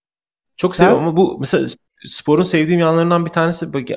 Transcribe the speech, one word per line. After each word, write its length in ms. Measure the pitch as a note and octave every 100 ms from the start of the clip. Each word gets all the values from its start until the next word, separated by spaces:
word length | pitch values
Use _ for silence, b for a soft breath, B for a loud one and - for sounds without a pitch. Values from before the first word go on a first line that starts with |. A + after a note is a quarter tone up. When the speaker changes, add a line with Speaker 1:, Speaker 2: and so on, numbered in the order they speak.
| _ _ _ _ _ -
Speaker 1:
Çok 200 | F3+ F3+
Speaker 2:
Sen? 80 |
Speaker 1:
seviyorum 240 | F#3 - E3
ama 100 | D#3+
bu 200 | F#3+ -
mesela 280 | C3+ - B2+ - _ _ -
sporun 380 | - - D3+
sevdiğim 360 | F3+ E3 D#3 F3
yanlarından 460 | E3 D#3+ E3+ E3+ E3
bir 40 |
tanesi 440 | E3 E3 E3+ E3
bak, 100 | C#3+ B2